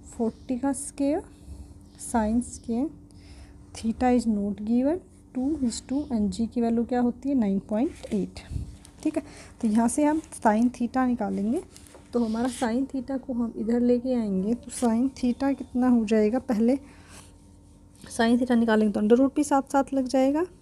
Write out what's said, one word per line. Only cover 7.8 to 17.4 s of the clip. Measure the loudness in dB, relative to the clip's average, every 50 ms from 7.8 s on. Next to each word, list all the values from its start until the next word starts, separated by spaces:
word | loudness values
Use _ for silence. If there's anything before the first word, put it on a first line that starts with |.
| 0 -2 -4 -8 -8 -4 -2
एट, | -2 -2 -4 -8 -16 -12 -8 -8 -8 -8 -8 -14 -20 -20 -20 -20 -6
ठीक | -6 -4 -4
है। | -4 -8 -8 -20 -20 -20 -20 -10 -4
तो | -2 2
यहाँ | 2 2 2 2
से | 2 2 2
हम | 2 2 0 -4 -8 -20
sine | 0 2 2 4 4 2 2 0
theta | -2 -6 -2 0 0 0
निकालेंगे, | 0 0 -2 -2 -4 -2 -2 -2 -2 -2 -4 -6 -8 -20 -20 -20 -20 -20 -20 -20 -6
तो | -2 -2 -2
हमारा | 0 -2 -2 -2 -4
sine | -2 -2 -2 -2 0 -2 -2 -2
theta | -6 -8 -6 -4 -6 -6
को | -6 -6
हम | -4 -4 -4 -4 -4
इधर | -6 -2 0 0 2
लेके | 4 4 2 2 2 -2 -2
आएंगे, | -2 0 0 -2 -2 0 0 -2
तो | -4 -6 -14
sine | -6 0 0 2 2 2 0 0 -2 0
theta | -2 -2 0 0 0 -2 -2 -2
कितना | -6 -6 -2 0 4 4
हो | 4 4 4
जाएगा, | 4 4 4 4 2 2 -2
पहले | -2 -2 0 2 4 2 2 0 -2 -12 -20 -20 -20 -20 -20 -20 -20 -20 -20 -20